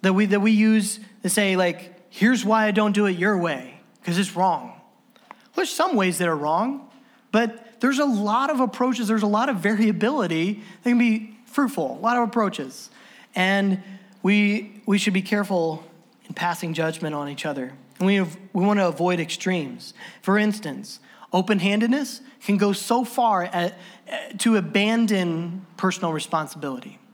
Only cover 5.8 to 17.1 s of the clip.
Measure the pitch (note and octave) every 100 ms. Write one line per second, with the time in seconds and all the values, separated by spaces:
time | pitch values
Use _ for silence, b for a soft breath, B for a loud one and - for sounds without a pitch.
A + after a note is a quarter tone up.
5.8 | F4+ C4 F#3 F3 F3 D#3 D3 E3 A#3 C#4
6.8 | - b b b b G#3+ A#3 A3 - -
7.8 | B3+ C4+ D4 G#3+ G#3 A3+ C#4 C#4+ B3 -
8.8 | B3 B3 G#3+ A3 G#3 G#3 C4 G#3+ G3+ G#3+
9.8 | A3 F3+ G#3 D4 F3+ D#3+ F3+ G#3 B B
10.8 | B3 A#3+ A#3+ G#3+ G#3+ - - - C4+ -
11.8 | C#3 C3 G#3+ A#3+ A#3 A#3 G3+ F#3 C3+ -
12.8 | - B B B B - F#3 G3 G3 F#3+
13.8 | B B B B F#3 G#3 G#3 G#3 - -
14.8 | - G3+ G#3+ F#3+ F#3+ G#3 G3+ F#3 E3 D#3
15.8 | - - _ _ - - E3+ G#3+ F3 D#3+
16.8 | D#3+ D#3+ D#3